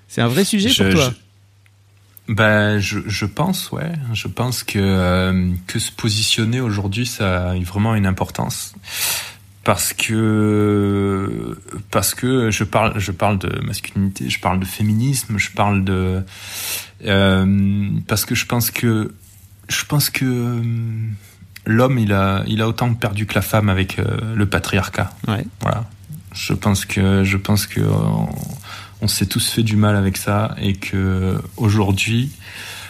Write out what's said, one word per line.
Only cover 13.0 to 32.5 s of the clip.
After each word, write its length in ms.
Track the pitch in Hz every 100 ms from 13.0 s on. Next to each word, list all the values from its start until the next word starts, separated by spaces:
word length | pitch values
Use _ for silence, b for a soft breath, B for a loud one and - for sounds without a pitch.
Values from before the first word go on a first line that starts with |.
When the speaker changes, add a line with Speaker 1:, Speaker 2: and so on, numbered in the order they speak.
| 101
Speaker 2:
parle 260 | 90 104 101
de 220 | - -
masculinité, 680 | - 110 - 101 98 98 -
je 100 | -
parle 200 | 98 95
de 60 | 95
féminisme, 720 | - 107 107 131 127 - 104
je 140 | -
parle 320 | - 104 101
de, 380 | 95 95 92 92 95 B B B B B B B 113
euh, 840 | 98 98 95 95 98 98 101 101 104 -
parce 180 | 104 -
que 100 | 120
je 100 | -
pense 260 | 120 117
que, 420 | - 120 110 107 - - - - - -
je 160 | - -
pense 240 | 147 -
que, 160 | - 131
euh, 360 | 123 120 120 117 117 113 110 110 104 B B - - -
l'homme, 340 | 110 131 127
il 120 | 104
a, 300 | 101 98 98 104
il 140 | 107
a 60 | 110
autant 260 | - 123 117
perdu 320 | 110 101 107
que 80 | 107
la 60 |
femme 280 | 95 110 101
avec, 300 | 95 95 -
euh, 360 | - - 110 113
le 100 | 98
patriarcat. 640 | 113 - 98 92 - 95 - -
Speaker 1:
Ouais. 180 | 104 - -
Speaker 2:
Voilà. 240 | 107 107 113 - - - -
Je 200 | - -
pense 320 | 98 107 95 -
que, 380 | 101 95 98
je 140 | 95 98
pense 300 | - 104 -
que, 140 | -
euh, 60 | 52
on, 380 | 52 52 53 53 - - - B B B B
on 60 | 104
s'est 200 | - 98
tous 220 | 117 -
fait 140 | -
du 120 | 113 104
mal 200 | 107 101
avec 220 | 98 95
ça 380 | - 104 113 -
et 140 | 101
que 680 | 95 - 98 95 95 92 101 - -
aujourd'hui, 760 | 110 107 101 98 - 117 139 - B